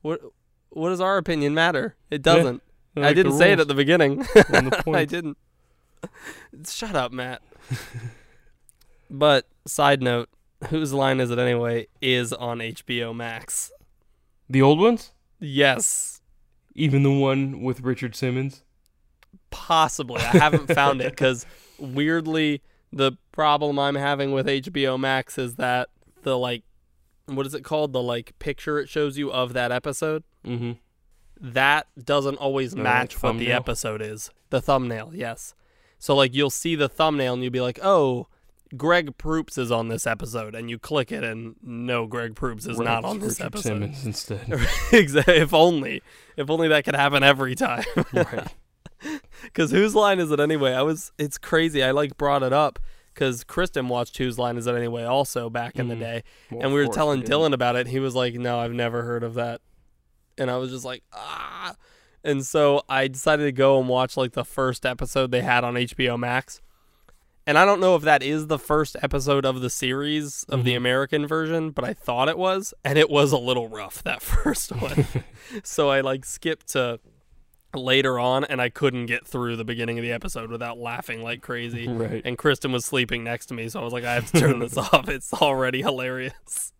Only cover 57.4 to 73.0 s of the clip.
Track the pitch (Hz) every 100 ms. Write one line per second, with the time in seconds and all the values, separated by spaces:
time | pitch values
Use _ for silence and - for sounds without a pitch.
57.4 | 160 131 123 123 123 131 135 127 123 120
58.4 | 120 120 117 120 117 120 117 120 117 117
59.4 | 117 117 _ _ _ _ _ _ _ -
60.4 | 131 127 127 131 127 127 _ - 131 -
61.4 | - - 180 - _ _ _ _ - 139
62.4 | 131 160 147 143 - 135 135 131 - 151
63.4 | 147 127 135 135 127 127 127 - 127 123
64.4 | 120 - 131 120 127 127 127 139 131 123
65.4 | 123 123 123 123 123 - 127 120 123 123
66.4 | - - - _ _ _ _ _ _ _
67.4 | - 151 190 196 185 170 151 143 135 156
68.4 | 156 151 - 151 147 - 143 143 135 139
69.4 | 135 127 127 - 127 135 147 151 147 -
70.4 | - 131 123 123 123 131 135 151 147 160
71.4 | 156 165 160 139 123 - - 120 139 165
72.4 | 185 190 208 - 139 147